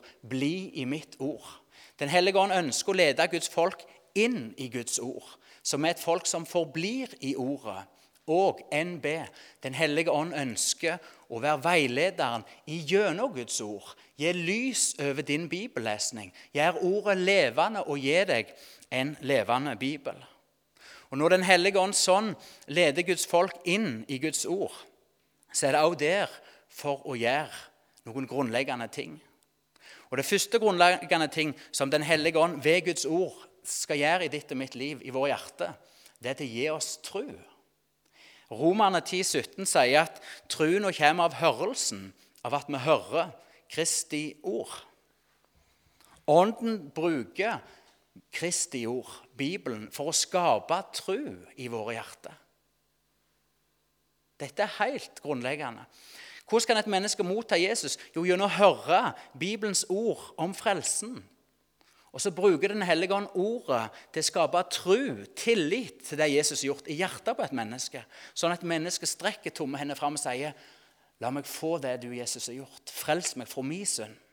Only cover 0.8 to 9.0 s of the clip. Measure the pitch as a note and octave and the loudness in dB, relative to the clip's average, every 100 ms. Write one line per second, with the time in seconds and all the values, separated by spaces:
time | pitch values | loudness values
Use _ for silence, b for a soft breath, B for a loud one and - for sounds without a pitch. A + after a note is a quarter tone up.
0.8 | B2+ D3+ - - C#3 C3 - - _ B | -6 -6 -8 -8 -8 -8 -14 -20 _ B
1.8 | B B C#3+ F3 F#3 G3 G3 F#3 D#3 - | B B 2 4 4 4 4 2 0 -2
2.8 | - F#3+ D#3+ C3 F3 E3+ - - F3 - | 0 4 4 4 2 0 -4 0 0 -2
3.8 | - B _ G3 A3+ A#3 A2 G2 C3 A#2+ | -18 B _ 0 2 0 -6 -8 -8 -6
4.8 | A#2 - B2 - - - b b - C#3 | -4 -6 -6 -10 -14 -20 b b -4 0
5.8 | D#3+ F3 - E3+ - E3+ D#3+ F3 D#3 D#3+ | 0 0 0 0 0 -4 -2 0 0 -2
6.8 | F#3 B3+ B3+ - C3+ C#3 B2+ C#3+ A2 F#2+ | -4 -4 -8 -8 -6 -4 -4 -4 -6 -10
7.8 | G2 b b _ - E3 F#3+ - - D3 | -12 b b _ -2 2 2 0 -4 -2
8.8 | E3+ F3 | -2 -4